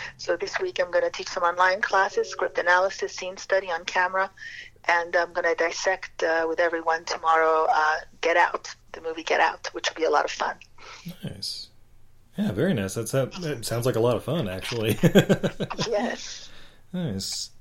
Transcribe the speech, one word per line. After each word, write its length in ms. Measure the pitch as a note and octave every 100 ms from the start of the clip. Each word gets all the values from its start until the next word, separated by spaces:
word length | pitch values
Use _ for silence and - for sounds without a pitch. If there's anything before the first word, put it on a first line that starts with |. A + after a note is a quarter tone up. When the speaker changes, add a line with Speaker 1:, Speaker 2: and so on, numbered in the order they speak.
| - -
Speaker 1:
So 200 | - E3+
this 220 | F#3+ -
week 180 | F#3 F3+
I'm 100 | F3+
gonna 200 | F3 E3+
teach 180 | F3 F#3
some 140 | -
online 380 | F3 F3 F#3 F#3+
classes, 480 | - G3 G3 - A3+
script 300 | - F3+ -
analysis, 560 | E3+ F3+ F#3+ - G3
scene 220 | - F#3 F#3+
study 340 | - F#3+ F#3+
on 140 | E3+
camera, 460 | F#3 F#3 F3+ F#3+ F#3+ - - - - - -
and 280 | E3+ E3+
I'm 180 | F3 E3+
gonna 200 | F3 E3+
dissect, 680 | E3 E3 - - F#3 - -
uh, 240 | E3+ E3 E3
with 100 | E3
everyone 460 | E3+ E3 E3 E3
tomorrow, 600 | F3 - D#3+ D#3+ D#3+ D#3+ D#3+
uh, 260 | - D#3 D#3 - -
Get 140 | E3 E3+
Out, 360 | F3 - - - -
the 100 | -
movie 200 | E3 D#3+
Get 160 | D#3+ E3
Out, 280 | E3 - -
which 200 | E3+ -
will 80 | -
be 80 |
a 60 | D#3+
lot 140 | D3+
of 60 | -
fun. 260 | - D3+ - - - - - F3 -
Speaker 2:
Nice. 460 | - F#2+ - - - - - - - - - -
Yeah, 160 | G#2
very 200 | G2 E3+
nice. 220 | C#3 F#2+
That's, 160 | A#2+ G#2+
that, 220 | C3+ B2 -
that 240 | E3+ B2+ G#2+
sounds 180 | A#2
like 120 | B2 A2+
a 40 |
lot 140 | A#2+ A2
of 60 |
fun, 260 | - E3 G#2+
actually. 480 | F#2 - A#2+ A2 -
<laughs> 880 | E3+ G3+ F#3 F#3+ F3+ - D#3+ - -
Speaker 1:
Yes. 600 | G#3 A#3+ - - - - - - - -
Speaker 2:
Nice. 580 | F3+ E3 F#2+ - - - -